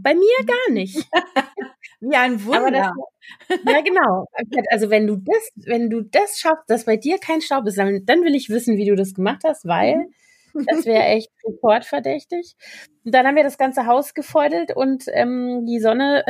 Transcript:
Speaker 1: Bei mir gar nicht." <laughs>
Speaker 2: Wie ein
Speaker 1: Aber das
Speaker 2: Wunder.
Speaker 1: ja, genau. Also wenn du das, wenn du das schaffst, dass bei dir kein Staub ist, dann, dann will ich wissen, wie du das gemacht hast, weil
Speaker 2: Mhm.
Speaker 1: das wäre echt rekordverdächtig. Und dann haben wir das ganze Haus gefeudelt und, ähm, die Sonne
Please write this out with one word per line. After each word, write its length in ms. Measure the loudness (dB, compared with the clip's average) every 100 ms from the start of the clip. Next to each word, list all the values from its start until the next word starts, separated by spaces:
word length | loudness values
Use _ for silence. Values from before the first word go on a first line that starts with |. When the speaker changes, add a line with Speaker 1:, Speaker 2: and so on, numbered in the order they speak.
Speaker 1:
Bei 100 | 0
mir 320 | 4 4 4 2
gar 280 | 0 0
nicht." 340 | -2 -2 -6 -2
<laughs> 420 | -2 -2 -4 -4 -6 -14 _ -20 _
Speaker 2:
Wie 140 | 0 2
ein 200 | 2 0 0
Speaker 1:
Aber 200 | 0 2
das 120 | 0
Speaker 2:
Wunder. 100 | -2 -4 -12 _ -20 -14 -6 -2 2
Speaker 1:
ja, 140 | 2
genau. 460 | 2 2 2 0 -4 -10 -6 -4 0
Also 200 | 0 2
wenn 180 | 2 2
du 100 | -2
das, 340 | 0 -2 -2 -12
wenn 340 | -4 -2 -2
du 120 | -4
das 380 | -2 0 0 -2
schaffst, 300 | -2 -2 0
dass 160 | -2 0
bei 120 | -2
dir 200 | 0 -4
kein 240 | -2 -4
Staub 240 | -2 -2 -2
ist, 100 | -2
dann, 280 | 0 0 2
dann 180 | 2
will 120 | 2 0
ich 140 | -2
wissen, 280 | -4 0 0
wie 80 | 2
du 100 | 0
das 180 | 0
gemacht 280 | -2 -4 -2
hast, 220 | -2 -4 -2
weil 420 | 0 2 0 -4 _ _ _ _
Speaker 2:
Mhm. 120 | -6 -2
Speaker 1:
das 180 | -2 2
wäre 180 | 2
echt 280 | 2 0 -2 _ -12
rekordverdächtig. 1080 | -2 2 2 0 -6 -4 -6 -6 -10 -10 _ -20 -20 -20 _
Und 100 | 0
dann 120 | 2 4
haben 100 | 4
wir 80 |
das 140 | 2 0
ganze 300 | -2 0 0
Haus 260 | 0 0
gefeudelt 600 | -8 -4 0 0 -2 -4 -2
und, 300 | -2 -2 -4
ähm, 520 | -2 -2 -2 -6 -6 -4
die 140 | 0
Sonne 440 | 0 2 2 0